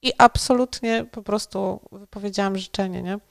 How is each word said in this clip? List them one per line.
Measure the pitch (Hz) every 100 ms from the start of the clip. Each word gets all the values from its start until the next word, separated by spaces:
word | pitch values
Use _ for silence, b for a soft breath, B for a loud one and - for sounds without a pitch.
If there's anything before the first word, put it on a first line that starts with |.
I | 262 -
absolutnie | 240 - - 247 254 - 226 226 233
po | -
prostu | 202 208 - 190 190 196 -
wypowiedziałam | 196 202 208 202 190 196 190
życzenie, | 185 - 190 185
nie? | 180 202 _